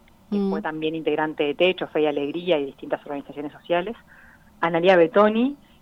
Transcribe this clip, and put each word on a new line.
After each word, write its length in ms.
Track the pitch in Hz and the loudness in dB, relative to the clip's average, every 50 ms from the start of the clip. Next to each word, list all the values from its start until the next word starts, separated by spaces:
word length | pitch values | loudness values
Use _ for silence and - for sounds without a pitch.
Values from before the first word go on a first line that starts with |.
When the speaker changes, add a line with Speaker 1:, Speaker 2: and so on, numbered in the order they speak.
| _ _ _ _ _ _ | _ _ _ _ _ _
Speaker 1:
que 80 | 208 202 | -4 -2
Speaker 2:
Ujú. 100 | 196 196 | -2 -2
Speaker 1:
fue 100 | 190 - | -2 -4
también 320 | - 156 156 156 156 156 165 | -4 -6 -6 -4 -4 -4 -4
integrante 500 | 160 151 151 151 156 156 156 151 - 151 | -2 -2 -2 0 0 -2 -2 -2 -2 -2
de 100 | 143 139 | -2 2
Techo, 320 | - 175 185 180 - 156 - | 2 2 2 2 0 -6 -4
Fe 120 | - 160 | 0 0
y 60 | 151 | 0
Alegría 520 | 151 143 147 143 147 151 175 175 180 165 147 | 0 0 -2 -4 -4 -6 -6 -2 0 0 0
y 60 | 139 | 0
distintas 400 | 139 - - 151 147 147 - - | -6 -10 -14 -8 -8 -8 -8 -8
organizaciones 480 | 147 143 143 - - - 147 147 147 | -10 -10 -10 -12 -12 -12 -12 -12 -12
sociales. 420 | - - _ - 170 175 180 214 233 - _ _ - - - - _ _ _ _ _ _ | -14 -16 _ -2 -2 -2 -2 -4 -10 -12 _ _ -20 -20 -20 -20 _ _ _ _ _ _
Analia 340 | 170 170 175 165 170 190 190 | -2 0 0 2 4 6 6
Betoni, 640 | 170 165 160 - 202 214 214 220 226 247 277 285 - _ _ _ _ | 6 6 4 4 4 4 4 4 2 0 0 -2 -8 _ _ _ _